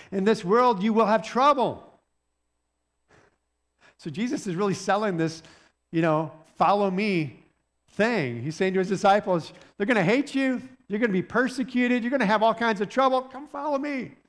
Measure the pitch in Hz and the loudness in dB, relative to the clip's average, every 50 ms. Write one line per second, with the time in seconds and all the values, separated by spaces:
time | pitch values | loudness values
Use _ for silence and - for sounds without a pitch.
0 | - - 190 196 190 214 220 220 - 175 208 240 254 247 226 180 196 226 214 226 | -14 -8 -4 0 2 2 2 0 0 2 4 4 4 4 2 2 0 0 2 4
1 | 220 196 220 220 220 - - 233 269 294 285 277 226 165 110 - - - _ _ | 4 4 2 2 0 -2 0 2 4 4 4 4 0 -2 -4 -6 -12 -20 _ _
2 | _ _ _ _ _ _ _ _ _ _ _ _ _ _ _ _ _ _ _ _ | _ _ _ _ _ _ _ _ _ _ _ _ _ _ _ _ _ _ _ _
3 | _ _ _ _ _ _ _ _ _ _ _ _ _ _ _ _ _ _ _ _ | _ _ _ _ _ _ _ _ _ _ _ _ _ _ _ _ _ _ _ _
4 | - 175 135 170 233 247 302 - - 202 160 180 208 196 185 185 - - 190 208 | -12 -10 -6 -4 -4 -4 -4 -4 -4 -4 -4 -2 -2 -2 -2 -2 -2 0 0 0
5 | 220 208 180 165 165 160 160 - - - - - _ _ _ _ _ _ - 165 | 0 0 -2 0 -2 -2 -4 -6 -14 -20 -20 -20 _ _ _ _ _ _ -2 0
6 | 170 165 156 156 160 147 - - - _ _ - 175 165 196 208 202 190 185 185 | 2 2 2 2 0 -4 -8 -16 -20 _ _ 0 2 2 4 2 2 0 0 0
7 | 214 214 190 170 151 131 - - _ _ _ _ _ _ _ _ _ _ _ - | -2 0 0 -2 -2 -4 -8 -16 _ _ _ _ _ _ _ _ _ _ _ 0
8 | 208 240 240 202 143 123 117 117 120 156 156 - 190 190 185 190 185 190 196 170 | 0 0 0 0 -2 -2 -4 -6 -8 -6 -4 -2 -2 0 0 0 0 -2 -2 2
9 | - 196 196 214 208 202 180 165 - - - - - - _ - 202 214 247 208 | 4 4 4 4 2 0 -2 -2 -2 -6 -14 -20 -20 -16 _ -4 -2 0 2 2
10 | 170 175 226 277 285 - - 269 269 262 254 240 - - - - _ - 202 214 | 2 2 2 2 0 -2 -2 -2 0 0 -2 -4 -6 -12 -18 -20 _ -8 -4 -2
11 | 240 226 185 185 - - - 233 262 247 254 277 247 - - 247 247 240 247 247 | 0 0 0 0 -2 -2 0 0 0 0 -2 -4 -6 -4 -2 0 0 2 0 0
12 | 220 240 277 269 226 190 220 208 220 226 214 226 233 226 220 185 208 - - 254 | -2 -2 -2 0 0 2 2 2 2 2 0 0 0 -2 -2 -2 -4 -4 0 0
13 | 262 262 262 254 262 254 254 262 302 - - 285 285 302 285 269 285 294 277 262 | 2 2 2 0 -2 -4 -10 -18 -16 -14 -12 -10 -6 -4 -4 -4 -4 -4 -6 -6
14 | 202 135 - _ _ | -8 -10 -14 _ _